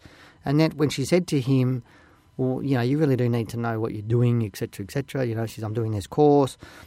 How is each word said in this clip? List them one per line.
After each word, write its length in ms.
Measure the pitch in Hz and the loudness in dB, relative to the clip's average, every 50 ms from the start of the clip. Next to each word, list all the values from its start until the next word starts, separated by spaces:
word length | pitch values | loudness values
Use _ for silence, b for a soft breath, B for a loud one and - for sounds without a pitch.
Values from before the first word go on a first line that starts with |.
| B B B B B B B B B | B B B B B B B B B
And 160 | 139 139 151 | 0 2 2
then 120 | 160 156 | 2 2
when 180 | 156 143 156 135 | 2 0 -2 -2
she 160 | - - 131 | 0 -2 -2
said 220 | - 170 180 175 | 0 0 0 0
to 120 | - 160 139 | 0 -2 -2
him, 440 | 117 131 135 131 127 127 131 123 120 b b b b b b b b b b | 0 2 2 2 2 2 -2 -4 -8 b b b b b b b b b b
"Well, 280 | - 131 127 127 - - | -4 -2 -2 -2 -2 -2
you 120 | 135 139 | 0 0
know, 60 | 120 | 0
you 160 | 117 123 143 | 0 0 0
really 180 | 151 160 139 131 | 2 2 2 2
do 140 | 117 123 120 | 2 2 2
need 200 | 120 120 113 - | 0 0 -2 -4
to 80 | - | -6
know 220 | 117 117 117 113 110 | -6 -4 -4 -2 -2
what 140 | 110 - - | -4 -4 -6
you're 80 | 107 | -6
doing, 420 | 104 107 117 120 120 120 120 120 113 | -4 0 2 2 4 4 2 2 0
et 140 | 101 - | -2 -6
cetera, 260 | - - 104 - - 101 | -8 -8 -8 -8 -10 -10
et 80 | 95 | -8
cetera." 320 | - 143 135 - - 139 131 | -6 -6 -6 -4 -4 -4 -4
You 120 | 120 110 | -4 -4
know, 100 | 113 113 | -4 -6
she 120 | 107 - | -6 -8
says, 60 | - 110 | -8 -8
"I'm 100 | 107 107 | -6 -4
doing 160 | 120 113 110 | -4 -2 -2
this 160 | 110 101 92 | -2 -4 -6
course. 500 | - - - 151 147 143 143 139 131 - - B B B B B | -4 2 4 6 6 6 6 4 2 -2 -8 B B B B B